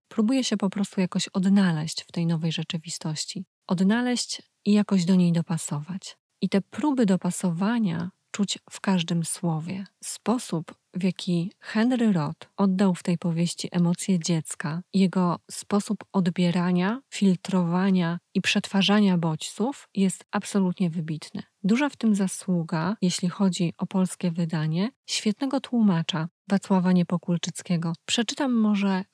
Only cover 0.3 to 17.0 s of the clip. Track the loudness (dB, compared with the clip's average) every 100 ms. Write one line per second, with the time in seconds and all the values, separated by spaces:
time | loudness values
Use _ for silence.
0.3 | 2 0 -2 -2 -2 -2 0 -2 -2 -4
1.3 | 0 4 4 4 2 -4 -8 -8 -4 0
2.3 | 0 -2 -4 -6 -8 -8 -10 -6 -6 -8
3.3 | -10 -12 _ -4 2 2 2 0 -2 -4
4.3 | -10 -14 _ 2 2 4 2 4 4 4
5.3 | 2 0 -4 -4 -6 -6 -10 -12 -20 _
6.3 | _ -2 0 -2 -2 0 2 2 2 0
7.3 | -2 -2 0 0 0 0 -2 -6 -12 _
8.3 | -4 -4 -4 _ -6 0 0 2 -2 -2
9.3 | -2 -2 -2 -4 -8 -10 _ -10 -6 -2
10.3 | -2 -2 -6 -6 -14 _ -4 -2 -2 -2
11.3 | -2 -2 -6 -6 0 2 2 2 2 0
12.3 | -6 -10 -2 0 4 2 2 0 -2 0
13.3 | 0 -2 -2 -4 0 2 0 0 0 0
14.3 | -2 -2 -6 -6 -6 -2 2 2 2 0
15.3 | 0 -6 -10 -2 -2 -2 -4 -4 0 0
16.3 | 2 2 2 2 2 0 -2